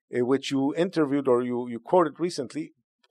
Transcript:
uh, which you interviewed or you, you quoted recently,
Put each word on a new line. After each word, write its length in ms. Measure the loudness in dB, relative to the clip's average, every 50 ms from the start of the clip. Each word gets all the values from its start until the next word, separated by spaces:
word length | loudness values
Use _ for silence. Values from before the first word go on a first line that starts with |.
| _ -6 -2
uh, 80 | 0 2
which 260 | 2 2 0 0 -2
you 240 | -2 0 0 0 0
interviewed 540 | 0 -2 0 2 0 0 2 0 0 2 4
or 140 | 2 2
you, 260 | 2 0 -4 -4 -4 -6
you 120 | -8 -10
quoted 380 | -2 2 4 4 4 4 0 -4
recently, 540 | -6 -4 -4 -6 -8 -8 -8 -10 -10 -10 _ _ _ _ _ _ _ -6